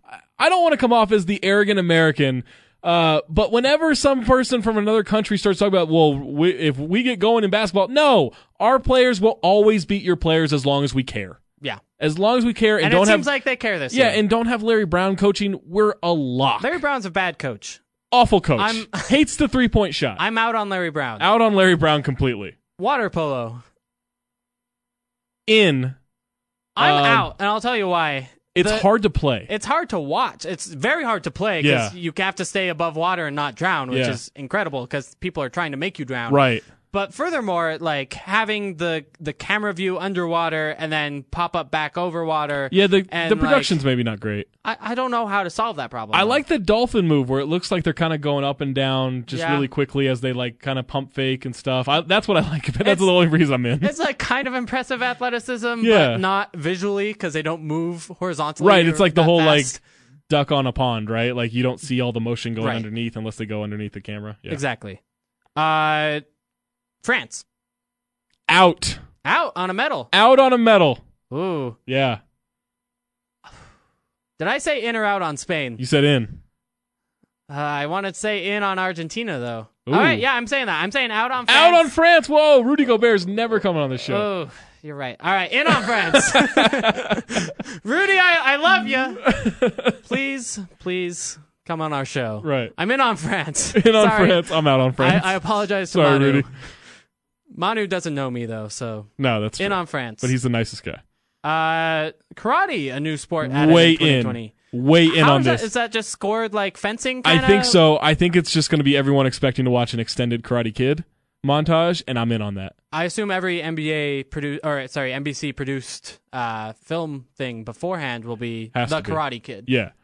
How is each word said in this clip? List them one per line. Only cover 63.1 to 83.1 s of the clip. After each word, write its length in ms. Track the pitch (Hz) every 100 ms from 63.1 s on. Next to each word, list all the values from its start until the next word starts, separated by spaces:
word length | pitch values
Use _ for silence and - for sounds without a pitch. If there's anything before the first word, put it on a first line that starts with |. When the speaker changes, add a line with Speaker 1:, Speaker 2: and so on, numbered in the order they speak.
| 110
Speaker 1:
unless 200 | 110 -
they 80 |
go 200 | 110 107
underneath 280 | 104 104 104
the 80 | 101
camera. 380 | 101 104 107 104
Yeah. 100 | -
Speaker 2:
Exactly. 500 | 147 139 113 104 95 _ _ _ _ _
Uh, 640 | - 156 156 156 151 151 151 147 _ _ _ _ _ _ _
France. 420 | - 247 226 - - _ _ _ _ _ _ _ _ _ -
Speaker 1:
Out. 500 | 170 185 - - - - _
Speaker 2:
Out 280 | 139 277 302
on 160 | 175 185
a 20 |
medal. 340 | 190 294 254 120
Speaker 1:
Out 280 | 185 226 262
on 120 | 262
a 60 | 247
medal. 460 | 226 208 156 120 - _ -
Speaker 2:
Ooh. 440 | 135 190 160 127 113 -
Speaker 1:
Yeah. 320 | 131 135 107 _ _ _ _ _ _ _ _ _ _ _ _ - - - _ _ _ _ _ _ -
Speaker 2:
Did 80 | 165
I 100 | 269
say 240 | 330 285
in 140 | 233 226
or 80 |
out 180 | 208 202
on 140 | 165 147
Spain? 400 | - 160 131 113
Speaker 1:
You 80 | 127
said 160 | 151
in. 380 | 147 139 107 - - _ _ _ _ _ _ _ _ _ -
Speaker 2:
Uh, 60 | 143
I 280 | 147 143 147
wanted 280 | 185 196
to 40 | -
say 280 | 214 208 180
in 160 | 208
on 160 | 202 185
Argentina, 580 | 185 170 165 220 233 143
though. 300 | 120 117 107 _ -
Speaker 1:
Ooh. 60 |
Speaker 2:
All 60 | 165
right, 180 | 311 254
yeah, 160 | 262
I'm 140 | 247 233
saying 180 | 277 233
that. 160 | 156
I'm 80 | 185
saying 220 | 277 240
out 180 | 214 240
on 140 | 254
Speaker 1:
Out 40 | 226
Speaker 2:
France. 280 | 269 339 339
Speaker 1:
on 140 | 311
France. 380 | - 330 330 277
Whoa, 320 | 302 302 277
Rudy 220 | 240 294
Gobert's 400 | 254 226 233